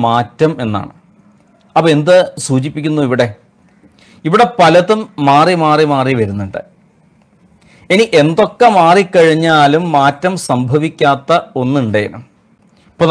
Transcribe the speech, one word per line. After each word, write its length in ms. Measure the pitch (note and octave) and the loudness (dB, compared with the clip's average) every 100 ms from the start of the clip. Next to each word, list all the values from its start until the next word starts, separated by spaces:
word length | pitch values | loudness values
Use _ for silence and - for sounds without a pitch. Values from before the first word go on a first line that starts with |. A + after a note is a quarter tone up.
| A#2 | 0
മാറ്റം 440 | A#2 A#2 - D#3 D#3 A#2 | -2 -4 -2 -2 -2 -6
എന്നാണ്. 280 | G#2 - - _ _ _ _ _ _ _ E3 | -6 -8 -16 _ _ _ _ _ _ _ -2
അപ്പൊ 100 | E3 D3 | 0 2
എന്ത് 200 | D3+ F3+ F3+ - - | 4 2 2 -4 -4
സൂചിപ്പിക്കുന്നു 560 | C3 D3 D3+ D3+ D3+ C3+ | -4 -4 -6 -6 -4 -2
ഇവിടെ? 200 | B2 A#2 G#2 _ _ _ _ _ _ _ _ D#3 | -2 -2 -6 _ _ _ _ _ _ _ _ -2
ഇവിടെ 200 | G#3 A#3+ - | 0 0 2
പലതും 420 | E3 F3 F3 A3 F#3+ - C#3+ | 2 4 2 -2 -4 -4 0
മാറി 260 | C#3+ E3 F3 | 2 2 0
മാറി 220 | D#3 D3+ D3+ | 0 0 0
മാറി 200 | C#3 C3 B2+ | 0 -2 -2
വരുന്നുണ്ട്. 400 | G#2 G2+ G2 - - _ _ _ _ _ _ _ _ _ _ _ - | -4 -6 -8 -12 -16 _ _ _ _ _ _ _ _ _ _ _ -2
ഇനി 120 | F#3+ A3+ D#3+ | 0 2 2
എന്തൊക്കെ 460 | D3+ E3 G3+ - A#3+ G3 | 2 2 -2 2 2 4
മാറിക്കഴിഞ്ഞാലും 1040 | E3 F#3+ F#3+ F3+ E3 D#3 E3 D#3 C#3+ D#3 F3 D3 | 4 2 2 2 2 2 2 2 2 2 0 0
മാറ്റം 380 | C#3 C#3 F3+ F#3 - | 0 -2 -4 -6 -4
സംഭവിക്കാത്ത 880 | B2+ B2+ D3 D#3 - D3 C3+ C3+ E3+ - C3+ | -4 -2 -2 -4 -2 -2 -2 -2 -4 -4 -6
ഒന്നുണ്ടേനും. 600 | B2+ C#3+ A2+ G#2 G#2 G#2 B2+ _ _ _ _ _ _ | -4 -2 -2 -4 -4 -10 -20 _ _ _ _ _ _
ഇപ്പൊ 140 | - E3 | -4 0